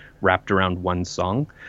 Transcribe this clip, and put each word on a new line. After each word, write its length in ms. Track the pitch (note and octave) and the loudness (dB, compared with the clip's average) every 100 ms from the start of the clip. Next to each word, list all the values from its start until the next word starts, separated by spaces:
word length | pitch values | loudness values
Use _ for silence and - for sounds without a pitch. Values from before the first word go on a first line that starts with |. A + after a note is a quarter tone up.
| - - | -20 -2
wrapped 300 | F#2+ F#2 - | 2 2 2
around 320 | G2 F#2 F2+ | 2 2 0
one 220 | F2+ F2+ | -2 -2
song. 420 | F2+ - F2+ A2 D3 - | -4 -4 -2 -2 -4 -8